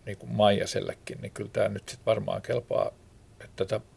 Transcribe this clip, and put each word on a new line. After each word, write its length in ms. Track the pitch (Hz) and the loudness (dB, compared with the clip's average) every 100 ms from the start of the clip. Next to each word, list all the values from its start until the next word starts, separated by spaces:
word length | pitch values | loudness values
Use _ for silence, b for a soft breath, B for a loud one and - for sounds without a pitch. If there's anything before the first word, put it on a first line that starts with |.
| - | -12
niinku 200 | 98 120 | -10 -4
Maijasellekin, 920 | 113 104 101 - - - - - - | 4 6 6 2 -2 -4 -8 -12 -12
niin 120 | 107 | -12
kyllä 180 | - 104 | -8 -4
tää 160 | - 104 | 0 0
nyt 200 | 104 - | 0 -8
sit 120 | - - | -6 0
varmaan 360 | 110 98 - | 0 0 -4
kelpaa, 480 | - 123 - - - - - - - - | -2 -4 0 0 0 -4 -20 -20 -20 -20
että 240 | - - | -16 -6
tätä, 160 | 95 107 - | -2 -2 -6